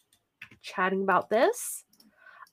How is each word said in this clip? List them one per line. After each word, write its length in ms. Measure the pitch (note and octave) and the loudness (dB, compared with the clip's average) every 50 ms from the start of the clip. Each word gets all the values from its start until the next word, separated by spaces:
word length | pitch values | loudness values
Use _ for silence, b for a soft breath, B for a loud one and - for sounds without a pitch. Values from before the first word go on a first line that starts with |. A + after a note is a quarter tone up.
| _ _ _ _ _ _ _ _ - - - - | _ _ _ _ _ _ _ _ -20 -20 -20 -20
chatting 400 | - - - G3 F#3 F#3+ F#3+ F#3+ G3 | -18 -8 -4 -2 0 0 0 0 2
about 260 | G3 F3+ D#3 - - | 2 2 2 2 2
this. 540 | G#3+ A#3 D4+ G4 - - - - - - - _ _ b b b b b b b b b b b | 2 4 4 2 2 0 -6 -10 -10 -12 -14 _ _ b b b b b b b b b b b